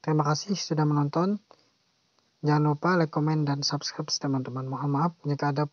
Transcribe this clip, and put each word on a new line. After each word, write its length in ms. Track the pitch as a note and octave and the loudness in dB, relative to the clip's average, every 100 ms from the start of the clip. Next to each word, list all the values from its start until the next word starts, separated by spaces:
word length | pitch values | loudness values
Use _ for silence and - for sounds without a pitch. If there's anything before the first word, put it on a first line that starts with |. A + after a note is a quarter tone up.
Terima 240 | - D#3 | 0 2
kasih 320 | D3 D3 - F#3+ | 2 0 -2 -4
sudah 320 | - D#3 D3+ | -2 0 2
menonton. 520 | D3 C#3+ E3 F#3 G#3 _ - _ _ _ _ _ _ _ _ | 2 2 0 0 -2 _ -20 _ _ _ _ _ _ _ _
Jangan 320 | D3+ D3+ D3+ | 0 4 4
lupa 240 | D3 F3 F3+ | 2 2 2
like, 160 | D#3 | 2
komen, 320 | D#3 D3+ D#3 | 0 0 2
dan 160 | C#3+ C#3+ | 0 0
subscribe, 480 | C#3+ C#3+ - - D#3 | -2 -4 -6 -8 -6
teman-teman. 560 | - C#3+ C3+ B2+ B2+ | -4 -2 -2 -2 -6
Mohon 260 | C3 C3 C#3+ C#3 | -6 -4 -2 2
maaf 160 | E3+ E3+ D3 | 0 -2 -4
jika 240 | C#3+ C#3+ | -2 0
ada 120 | C#3+ D3 | 0 -4